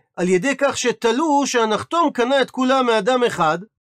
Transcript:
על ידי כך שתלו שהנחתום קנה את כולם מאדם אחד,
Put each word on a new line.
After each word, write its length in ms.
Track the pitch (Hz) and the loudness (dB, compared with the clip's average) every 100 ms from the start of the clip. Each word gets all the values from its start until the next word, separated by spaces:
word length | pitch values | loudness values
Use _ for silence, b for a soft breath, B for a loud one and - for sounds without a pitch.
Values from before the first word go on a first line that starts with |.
| _ - | _ -6
על 140 | 180 | 0
ידי 260 | 185 240 269 | 0 0 0
כך 200 | 277 - | -2 -2
שתלו 680 | 247 - 220 240 330 285 277 | -4 0 0 0 0 0 0
שהנחתום 640 | 247 220 208 - 339 302 | 0 0 -2 -2 0 0
קנה 280 | - 240 277 | 0 0 0
את 100 | 254 | 0
כולם 340 | - 254 262 247 | -2 0 2 2
מאדם 380 | 220 202 254 | 0 2 0
אחד, 360 | 233 - 156 170 208 _ | 0 0 0 0 -6 _